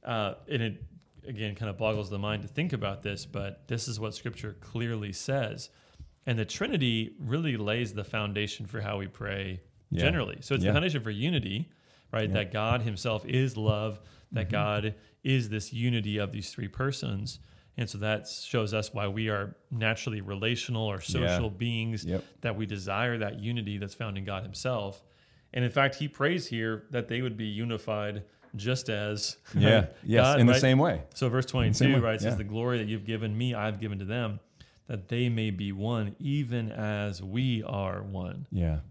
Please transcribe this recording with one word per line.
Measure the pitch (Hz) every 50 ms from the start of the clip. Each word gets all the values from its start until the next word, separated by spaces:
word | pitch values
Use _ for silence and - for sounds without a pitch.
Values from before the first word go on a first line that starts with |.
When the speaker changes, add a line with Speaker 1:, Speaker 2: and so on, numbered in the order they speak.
| _
Speaker 1:
Uh, | 123 120 110 104 98 - - - -
and | 151 123
it, | 117 110 101 - - - - - - _ _ - -
again, | - 127 104 110 104 101
kind | 90 113 107
of | 95
boggles | 92 110 107 110 104 104 92
the | 104 98
mind | 101 104 107 104
to | 101 -
think | - - 165 180
about | 143 107 104 98 98 98
this, | - 101 101 98 -
but | - - 98 98 98 98 - -
this | - 117 117 107 -
is | 113 104
what | 110 110 -
Scripture | - - 131 110 - - 107 98 -
clearly | - - - 117 117 117 117 110 104 101
says. | 92 - - - 135 139 120 110 - - - - _ - _ _ _ - - - _ _ _
And | 131 120 110
the | 107
Trinity | - - - 196 269 277 170 135 123 113 113 110 - - -
really | 147 120 123 160 165 156 123
lays | 113 104 101 107 117 123 110 98
the | 104 98
foundation | - - 110 107 101 98 104 104 107 - - 107
for | 95 110 120
how | 104 101 104 98
we | 98 95
pray | - - 104 101 98 98 98 95 92 90 - - _ - _ _
Speaker 2:
Yeah. | - 85
Speaker 1:
generally. | 85 143 175 160 117 - - -
So | - - 139
it's | 127
Speaker 2:
Yeah. | 92 98
Speaker 1:
the | 107
foundation | 147 170 185 151 139
for | 110 110
unity, | 104 101 120 165 180 143 101 92 95 110 165 - - _ _ _ - - _ _
right? | - 113 110 107
Speaker 2:
Yeah. | 98
Speaker 1:
That | 107 101 87
God | - 107 107 113 120 123
himself | 110 117 104 92 - 127 110 110 -
is | - - 127 131 131 110
love, | 110 107 107 107 104 107 113 104 - - - - - - _
that | - - -
Speaker 2:
Mm-hmm. | 87
Speaker 1:
God | 107 104 104 104 104 104 104 107 104 - - - _ _ _
is | 131 135 131 117 107
this | 107 107 98 -
unity | - 113 117 123 120 117 104 104 104 104
of | 101 98
these | - 107 95 -
three | - - - 98
persons. | - - 131 139 135 - - 123 104 98 107 123 - - - - - - _ _ _
And | - 120 107
so | - 104
that | 104 107 107 104 107 -
shows | - - - - - 120 110 101 104
us | 107 107 -
why | - 101 104 101
we | 98 110 110 110
are | 104 101 98 101 - _ _ _
naturally | 131 117 110 110 113 113 - 131 107 107
relational | 98 101 101 98 104 113 120 117 - - 120 113 110
or | 107 98
Speaker 2:
Yeah. | 92 - - 95 - - 87 90
Speaker 1:
social | 90 - 110
beings, | 98 92 120 120 117 113 110 113 113 104 -
Speaker 2:
Yep. | 82 90 92 - - - _
Speaker 1:
that | - 120 107
we | 98 110
desire | 98 104 101 92 98 98 104 120 123 120 113
that | 110 101 107 -
unity | 101 113 120 120 107 101 104 101
that's | 101 98 -
found | - 117 107 98 98
in | 95
God | 101 98 95 95
himself. | 95 95 - - 127 127 113 101 98 - - - _ _ _ _ _ _ _ _ _
And | - 123 123
in | 120
fact, | - 147 139 135 131
he | - 151 143
prays | - - 139 151 180 175 139 -
here | 120 117 113 113 110 107 - -
that | 131 120 117 -
they | 117 123
would | 127 127 113
be | 107 113
unified | 107 104 104 117 120 117 107 - - 107 104 104 104 101 104 98 - _ _ - - -
just | - 101 120 127 127 - -
as | 110 101 104 104 107 104 - - - - _
<laughs> | - -
Speaker 2:
Yeah. | 101 101 104 110 107 87 - - - -
Yes, | - 110 117 123
Speaker 1:
God, | 131 147 139
Speaker 2:
in | 120
the | 120
Speaker 1:
right? | 127 131
Speaker 2:
same | 135 131 131 131
way. | 151 175 113 73 67 - -
Speaker 1:
So | - 135 123
verse | 113 131 123
Speaker 2:
In | - - 131 117 107
the | 104
same | - 127 135
Speaker 1:
twenty-two, | 139
Speaker 2:
way, | 135 117 113
Speaker 1:
right, | 110 107
says, | 101 110
Speaker 2:
yeah. | 123
Speaker 1:
"The | 95 107
glory | 101 104 113 117 123 123 117
that | 107 104
you've | 110 107 101
given | 107 113 107 110 107 104 110
me, | 123 127 120
I've | 107 104 110 104 98
given | 110 107 104 95
to | 98
them, | 92 110 123 120 110 104 104 - _ _ _ - _ _ _ _ -
that | 123 104 92 -
they | 120 120 123 123
may | 117 113 110 107
be | 98 90 104 98
one, | 98 95 101 113 120 113 107 101 - _
even | - 131 139 147 143 117 123 120 113 107
as | 110 - 110 107 107 104 104 104 95 87
we | 95 95 98 120 127 131 120 110
are | 107 - - 98 98 95 92 95
one." | 101 98 98 92 90 90 - 92 - -
Speaker 2:
Yeah. | - 95 85 82 78 76 76 -